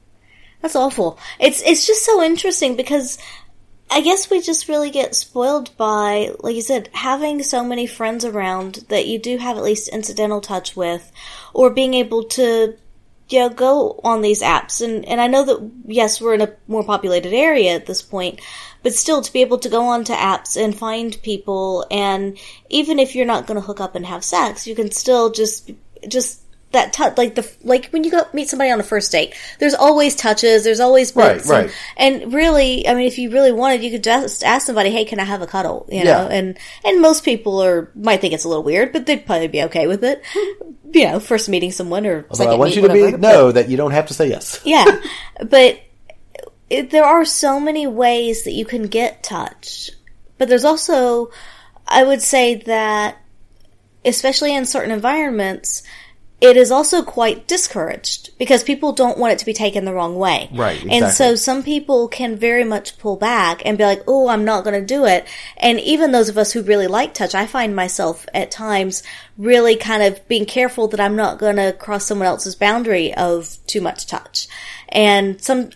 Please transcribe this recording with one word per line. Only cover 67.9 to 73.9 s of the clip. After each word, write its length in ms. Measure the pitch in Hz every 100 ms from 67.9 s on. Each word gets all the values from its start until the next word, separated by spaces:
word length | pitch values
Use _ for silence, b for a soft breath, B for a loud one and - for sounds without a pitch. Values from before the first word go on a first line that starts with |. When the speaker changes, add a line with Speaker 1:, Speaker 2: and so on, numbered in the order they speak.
| - 170 165 -
Speaker 1:
at 180 | - -
times 520 | - 220 202 190 185 - B B B
really 380 | 214 240 233 226
kind 260 | 220 214
of 240 | 202 196 -
being 160 | 233 208
careful 420 | 254 247 247 214
that 140 | 214
I'm 160 | 202 208
not 220 | 208 -
gonna 340 | 214 208 190
cross 320 | 185 - 202 -
someone 220 | 202 185
else's 260 | - - 180
boundary 580 | 208 233 226 185 160 -
of 420 | 175 170 165 - -
too 140 | 208
much 260 | 175